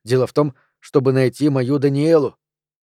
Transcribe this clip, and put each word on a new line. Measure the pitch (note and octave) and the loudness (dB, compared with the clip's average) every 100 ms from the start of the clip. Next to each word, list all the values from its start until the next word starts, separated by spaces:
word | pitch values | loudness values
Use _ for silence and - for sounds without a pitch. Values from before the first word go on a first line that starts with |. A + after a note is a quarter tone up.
Дело | G#2+ B2+ - | -2 -2 0
в | |
том, | D3+ D3 - _ _ | 0 -2 -4 _ _
чтобы | - D3 C3 | -4 -2 0
найти | C3 B2+ - D3+ | 2 0 0 -2
мою | C3+ B2 C#3+ | -2 -2 -2
Даниэлу. | C#3 C#3 D#3 E3 A#2+ - _ _ _ _ | 0 0 2 2 0 -8 _ _ _ _